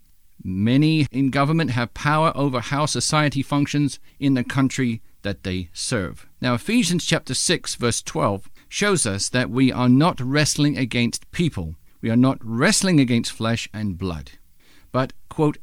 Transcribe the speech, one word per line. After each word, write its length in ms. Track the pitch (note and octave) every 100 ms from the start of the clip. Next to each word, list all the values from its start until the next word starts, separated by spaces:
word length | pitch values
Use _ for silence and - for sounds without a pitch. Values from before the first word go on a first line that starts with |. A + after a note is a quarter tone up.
| - - - -
Many 640 | F#2+ F#2 A2 C3+ D#3 D#3+ B2+
in 200 | B2+ C3+
government 400 | C3+ C#3 E3 D#3
have 220 | A#2+ A#2+
power 380 | - D3 D#3 D#3+ D#3
over 240 | C#3+ B2+
how 240 | - C#3+ D3+
society 560 | B2 - D#3 D3 C3+
functions 580 | - C#3+ C#3+ D3 C#3+ - - -
in 160 | C#3 C3
the 80 |
country 580 | A#2+ C#3 C3 - B2 A2+ - -
that 220 | G2 G2
they 260 | F#2+ F#2 F2
serve. 540 | - - A#2 E2+ G1+ - -
Now, 140 | B2+
Ephesians 520 | A#2+ - A#3+ F3 F3 -
chapter 280 | D#3+ -
six, 420 | B2 - D#3 - -
verse 260 | A#2 -
twelve 480 | - D#3+ C3 G2 - - -
shows 360 | - G#3 F3+ A2
us 220 | G2 -
that 200 | B2+ B2
we 220 | A#2+ C3
are 180 | - B2
not 320 | C3 E3+ -
wrestling 560 | B2+ D3 D3+ - D3 B2+
against 520 | B2 B2 A#2+ - -
people. 440 | - D#3+ - D#2+ E2+ - -
We 80 | A2+
are 60 | A#2
not 220 | C3 C3
wrestling 600 | A2+ A#2 F3+ G3+ F#3+ D#3
against 320 | B2 A#2 -
flesh 340 | - A2+ A2+ -
and 240 | G#2 G#2 F2
blood, 340 | F#2+ D#2 C#2 - - - - - -
but, 180 | - C3+ - -
quote, 300 | - D3+ -